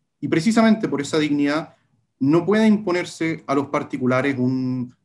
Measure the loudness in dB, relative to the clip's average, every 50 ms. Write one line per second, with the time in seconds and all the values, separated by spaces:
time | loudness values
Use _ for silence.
0 | _ _ _ -10 -4 -2 0 0 2 2 2 4 4 4 4 2 0 -4 -4 -4
1 | -4 -2 -2 -2 0 0 0 0 0 0 -2 -2 -6 -8 _ _ _ _ _ _
2 | _ _ _ -2 0 2 2 2 2 2 2 4 4 4 4 4 2 -2 -2 -2
3 | -4 -6 -6 -6 -4 -4 -4 -6 -4 -2 -2 -2 -2 -2 -4 -6 -4 -4 -6 -2
4 | 0 0 0 2 0 0 0 0 0 -2 0 -2 -2 -4 -4 -4 -6 -8 -10 _